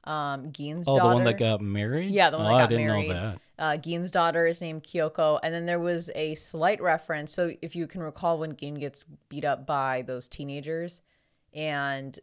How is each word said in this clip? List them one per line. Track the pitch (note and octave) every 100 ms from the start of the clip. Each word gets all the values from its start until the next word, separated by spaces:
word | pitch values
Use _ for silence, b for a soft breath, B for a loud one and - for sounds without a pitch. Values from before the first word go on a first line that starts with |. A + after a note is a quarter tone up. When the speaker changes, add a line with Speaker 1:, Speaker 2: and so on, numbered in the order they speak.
Speaker 1:
Um, | - D3+ C#3+ C#3 C#3+
Gin's | C#3+ D3 D#3+ E3
Speaker 2:
Oh, | F3
Speaker 1:
daughter. | F3+
Speaker 2:
the | A#2+
one |
that | A#2 G2+
got | A2+ G#2+
married? | G2+ G2+ G#2+ D3 F#3+
Speaker 1:
Yeah, | G3 E3+
the | D3+
one | G#2+
Speaker 2:
Oh, |
Speaker 1:
that | B2
Speaker 2:
I |
Speaker 1:
got | A#2
Speaker 2:
didn't | A#2 A2
know |
Speaker 1:
married. | G#2 F#2
Speaker 2:
that. | F2 G#2+ F#2+ _ -
Speaker 1:
Uh, | D#3 D3+
Gin's | E3 E3+ F3+
daughter | F3+ E3 E3 E3+
is | E3+
named | E3+ D#3
Kyoko. | - F3 D#3+ E3+ D#3 D3+
And | E3
then | E3 E3+
there | F3
was | F3 E3+ E3+ -
a | D#3 D3+
slight | - E3 E3+ G#3+
reference. | F3 D#3+ - D3+ D3
So | - F3 -
if | E3 E3+
you | D#3+
can | F#3
recall | D#3 - E3+ E3
when | D#3+ C#3+
Gin | C#3+
gets | D3 C#3+ - - D3 _
beat | C#3+ C#3+
up | C3+ C3+
by | C#3+ C3+ B2+
those | B2+ B2+ -
teenagers, | - C#3+ C#3+ C#3+ E3 F3 - _ _ _ _ _
and | D3+ D#3 C#3+ C#3 C3+ C3+ B2+